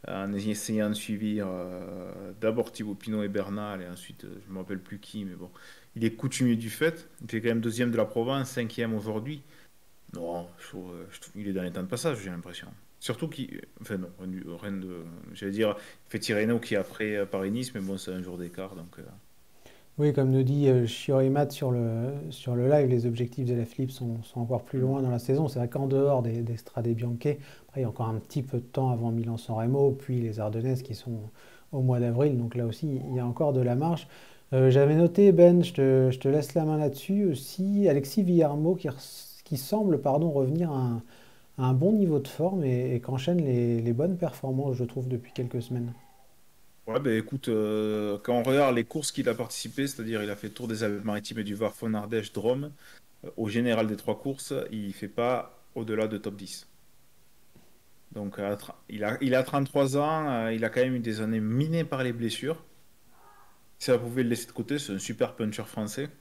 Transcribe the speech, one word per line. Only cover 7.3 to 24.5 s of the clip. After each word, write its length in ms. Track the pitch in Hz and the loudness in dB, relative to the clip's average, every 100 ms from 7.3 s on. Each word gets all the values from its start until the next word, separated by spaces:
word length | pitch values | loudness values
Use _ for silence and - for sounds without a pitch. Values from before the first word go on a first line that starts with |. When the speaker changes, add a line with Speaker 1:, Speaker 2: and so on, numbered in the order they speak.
Speaker 1:
fait 100 | 113 | -2
quand 80 | 117 | 0
même 120 | 113 | 2
deuxième 300 | 117 110 123 | 0 0 2
de 60 | 113 | 2
la 80 | |
Provence, 460 | 107 120 117 139 127 | 2 0 0 0 -2
cinquième 440 | - 113 117 117 | -4 -6 -4 -2
aujourd'hui. 480 | 110 107 110 120 151 - - - - - - - | -2 -2 -4 -6 -10 -14 -20 -20 -20 -20 -20 -16
Non, 320 | 87 85 87 87 - | -10 -6 -6 -10 -16
je 100 | - | -16
trouve, 240 | 95 90 | -12 -12
euh, 120 | 87 87 | -14 -16
je 100 | - | -18
trouve, 120 | - 104 | -16 -10
il 120 | 101 | -4
est 40 | |
dans 100 | 95 | -4
les 100 | 90 | -4
temps 100 | 90 | -6
de 60 | 92 | -6
passage, 340 | 120 165 120 | -4 -4 -4
j'ai 80 | 101 | -8
l'impression. 380 | 87 87 87 - - - - | -10 -12 -14 -16 -20 -20 -12
Surtout 280 | - 117 160 | -8 -6 -6
qu'il, 320 | 139 127 - - - | -8 -10 -12 -16 -20
enfin 160 | 110 98 | -8 -6
non, 100 | 87 90 92 92 82 85 | -6 -10 -10 -10 -10 -10
rien 120 | 104 | -8
de, 300 | 98 92 87 82 85 - | -8 -8 -10 -12 -16 -16
j'allais 180 | - 98 | -8 -4
dire, 240 | 101 107 98 | 2 2 0
il 320 | - - - | -8 -20 -8
fait 80 | 110 | -6
Tirreno 400 | - 104 110 117 | 0 2 2 0
qui 160 | - | 0
est 40 | 104 | -2
après, 380 | 92 - 107 104 | -2 -4 -2 -2
euh, 100 | 98 | -2
Paris-Nice, 480 | 98 98 113 123 | -2 -2 -2 -4
mais 60 | 107 | -6
bon, 180 | 95 95 | -6 -6
c'est 140 | - | -6
un 100 | 92 | -8
jour 160 | 92 87 | -8 -8
d'écart, 360 | 87 87 95 | -10 -8 -10
donc, 240 | 95 87 - | -12 -16 -16
euh. 40 | - 101 - - - - - - - - | -18 -20 -20 -20 -20 -20 -20 -20 -14 0
Speaker 2:
Oui, 160 | 147 | 2
comme 200 | 139 135 | 4 4
nous 100 | 131 | 6
dit, 260 | 131 143 139 | 4 6 6
euh, 180 | 127 117 | 6 4
Chiorimat 640 | - - 135 135 139 147 | -2 2 4 4 4 2
sur 200 | 147 135 | 0 0
le, 440 | 123 113 113 120 143 156 | 0 0 0 -2 -6 -8
sur 260 | 135 - 120 | -8 -2 2
le 120 | 127 | 4
live, 200 | 151 131 | 6 6
les 180 | 123 120 | 4 2
objectifs 380 | 117 123 - | 0 -4 -2
de 100 | 123 | -2
la 100 | 120 | 0
Philippe 280 | 113 - 131 | -2 -4 -6
sont, 280 | - 120 113 | -4 -6 -6
sont 160 | 110 123 | -8 -6
encore 240 | 117 | -2